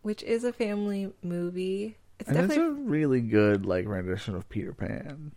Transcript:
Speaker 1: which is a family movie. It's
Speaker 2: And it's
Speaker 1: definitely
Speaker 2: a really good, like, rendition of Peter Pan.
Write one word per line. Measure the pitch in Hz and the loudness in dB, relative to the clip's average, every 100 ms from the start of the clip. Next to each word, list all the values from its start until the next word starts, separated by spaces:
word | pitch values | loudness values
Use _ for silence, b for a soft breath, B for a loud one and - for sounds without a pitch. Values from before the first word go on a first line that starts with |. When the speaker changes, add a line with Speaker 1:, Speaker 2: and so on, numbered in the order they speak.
Speaker 1:
which | 214 214 | -4 -6
is | - 233 | -2 0
a | 247 | 0
family | 240 220 208 202 202 190 - | -2 -2 -2 -2 -2 -4 -8
movie. | 175 175 175 180 185 190 214 220 - - | -6 -4 -4 -4 -4 -4 -6 -10 -20 -16
It's | - | 0
Speaker 2:
And | 151 | 2
it's | 185 | 4
Speaker 1:
definitely | 302 330 285 | 4 2 0
Speaker 2:
a | 262 | 0
really | 151 151 127 | 2 4 2
good, | 113 107 104 101 95 | 4 6 6 6 2
like, | 92 95 | 0 0
rendition | 98 90 92 - | -4 -2 -4 -4
of | 92 - | -6 -6
Peter | 110 - | -6 -6
Pan. | - 90 107 - 143 151 | -6 -6 -6 -8 -12 -14